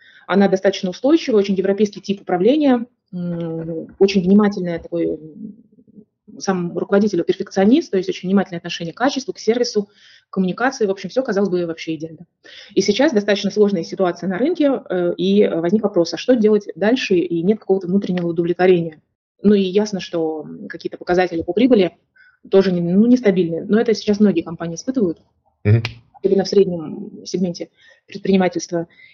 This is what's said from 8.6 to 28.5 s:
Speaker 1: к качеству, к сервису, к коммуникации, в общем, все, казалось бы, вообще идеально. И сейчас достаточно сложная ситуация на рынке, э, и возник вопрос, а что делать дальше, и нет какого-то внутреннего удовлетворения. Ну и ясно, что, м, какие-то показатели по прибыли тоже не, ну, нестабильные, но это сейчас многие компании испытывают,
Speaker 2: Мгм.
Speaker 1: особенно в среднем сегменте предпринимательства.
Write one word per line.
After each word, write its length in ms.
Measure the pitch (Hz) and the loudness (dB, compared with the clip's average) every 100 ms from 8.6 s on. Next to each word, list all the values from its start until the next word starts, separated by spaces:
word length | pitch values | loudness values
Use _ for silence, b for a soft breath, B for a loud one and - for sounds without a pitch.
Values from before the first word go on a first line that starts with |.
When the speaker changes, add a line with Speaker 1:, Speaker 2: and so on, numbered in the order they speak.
| 170 - 170 | -10 -10 -10
Speaker 1:
к 40 | - | -4
качеству, 360 | 269 277 220 | -4 -2 -6
к 60 | - | -4
сервису, 500 | - 240 240 208 202 b b b _ | -2 0 0 -2 -6 b b b _
к 40 | |
коммуникации, 520 | - 185 175 247 269 208 | -4 -2 -2 -4 -2 -2
в 40 | |
общем, 180 | 196 180 | -4 -6
все, 140 | - | -4
казалось 260 | 262 196 196 | -2 -2 0
бы, 160 | 180 170 | -2 -4
вообще 280 | 160 - 156 | -8 -8 -8
идеально. 320 | 160 160 175 _ B B B - | -10 -14 -20 _ B B B -2
И 60 | |
сейчас 320 | 202 202 302 | 0 2 2
достаточно 380 | 214 208 202 196 | 2 0 0 0
сложная 320 | 214 202 185 | 2 2 2
ситуация 460 | 160 180 185 175 180 | -4 -2 -2 -2 -6
на 80 | 185 | -2
рынке, 320 | 277 349 285 240 - | -2 2 0 0 -2
э, 240 | 180 175 - | -2 -2 0
и 300 | 185 202 202 | 2 4 2
возник 360 | 165 170 214 | 0 0 0
вопрос, 300 | 208 180 170 | 0 0 0
а 40 | 240 | -2
что 180 | - 254 | 0 2
делать 320 | 214 208 - 160 | 4 2 0 -2
дальше, 400 | 202 254 - 180 | 0 0 2 0
и 260 | - 170 | 0 0
нет 160 | 175 220 | 0 0
какого-то 280 | - 190 175 | 0 -2 0
внутреннего 400 | 202 - 180 170 | -2 -2 -4 -2
удовлетворения. 720 | 170 170 175 185 180 165 156 _ _ _ _ | -2 -2 2 4 4 0 -10 _ _ _ _
Ну 100 | 202 202 | 2 4
и 60 | |
ясно, 360 | 190 185 208 185 | 2 0 -2 -4
что, 420 | - 170 160 156 151 | -6 -4 -4 -6 -12
м, 200 | 165 - | -16 -16
какие-то 280 | 170 - - | -12 -12 -10
показатели 460 | - 180 180 165 | -2 0 0 -2
по 100 | 160 | -4
прибыли 440 | 175 247 233 175 - _ b b b - | 0 4 4 2 -2 _ b b b 2
тоже 200 | 196 190 | 4 4
не, 80 | 175 | 0
ну, 240 | 170 185 233 | 2 4 4
нестабильные, 580 | 247 208 180 165 165 208 | 4 4 2 0 -4 -2
но 120 | 202 | 0
это 120 | 240 214 | 2 0
сейчас 240 | - 208 | 0 2
многие 200 | 208 165 | 4 2
компании 320 | 165 165 170 165 | -2 -8 -10 -8
испытывают, 440 | - 262 185 160 _ _ _ _ 104 | -6 -2 -2 -4 _ _ _ _ 2
Speaker 2:
Мгм. 180 | 113 - - _ - | 2 2 -8 _ -6
Speaker 1:
особенно 220 | 196 196 180 | 0 0 2
в 40 | |
среднем 760 | 202 175 175 151 - - - - | 2 2 0 -8 -12 -14 -16 -8
сегменте 440 | 180 180 175 - b b b _ | -4 -4 -4 -12 b b b _
предпринимательства. 800 | 202 190 190 185 | -8 0 2 2